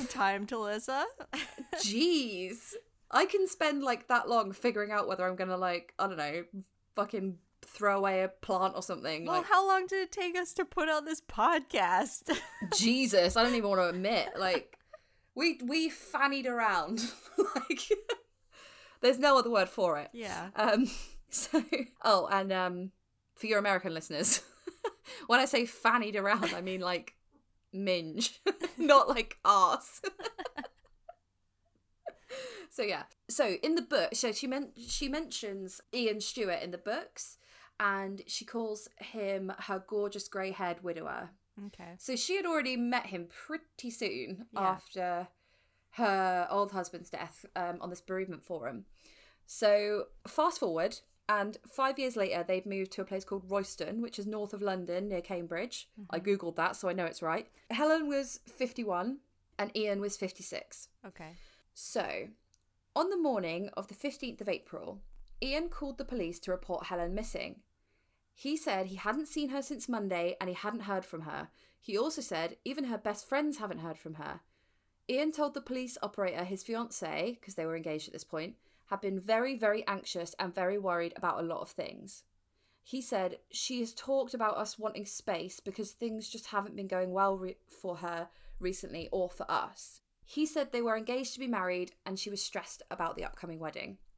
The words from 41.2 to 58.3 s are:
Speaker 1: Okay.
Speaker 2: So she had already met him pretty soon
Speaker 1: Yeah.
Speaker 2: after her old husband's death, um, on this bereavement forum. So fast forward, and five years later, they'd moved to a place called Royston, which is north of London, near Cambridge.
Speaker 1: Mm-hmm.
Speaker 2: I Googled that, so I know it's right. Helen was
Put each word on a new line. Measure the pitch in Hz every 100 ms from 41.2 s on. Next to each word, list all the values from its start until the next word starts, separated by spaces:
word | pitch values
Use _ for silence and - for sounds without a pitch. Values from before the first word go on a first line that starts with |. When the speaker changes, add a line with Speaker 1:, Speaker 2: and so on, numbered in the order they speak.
| 165 - _ - 202
Speaker 1:
Okay. | - 175 180
Speaker 2:
So | - 247
she | - 381
had |
already | 359 320 262 254
met | 240 247 -
him | 190 170
pretty | - - 320 - - 247
soon | 226 208 120 120 185 226
Speaker 1:
Yeah. | 214
Speaker 2:
after | 190 190 - 190 180 175 180 _ _ _ _ _ _
her | - 226 190 185 180 175
old | 202 202
husband's | 196 175 170 175
death, | - 165 - -
um, | - 175 170
on | 180
this | 175
bereavement | - 185 185 165
forum. | - 165 123 117 98 - - - - _ -
So | - 214 208 208 208 - - -
fast | - 320 339
forward, | 208 160 185 - - _ -
and | 208 202 214 -
five | - 269 269
years | 262
later, | 233 190 175 170
they'd | 185 202
moved | 196 190
to | -
a | 190
place | 196
called | 190 196 185
Royston, | 196 190 - 190 220
which | 233 -
is | 202
north | 214 208
of | 208
London, | 202 185 175 175 208
near | 185
Cambridge. | 175 185 170 170 240 - - -
Speaker 1:
Mm-hmm. | 196
Speaker 2:
I | 170
Googled | 190 202 175 165
that, | 170 -
so | 190
I |
know | 180 170
it's | -
right. | 160 170 - - -
Helen | 233 302 320 294
was | 277 262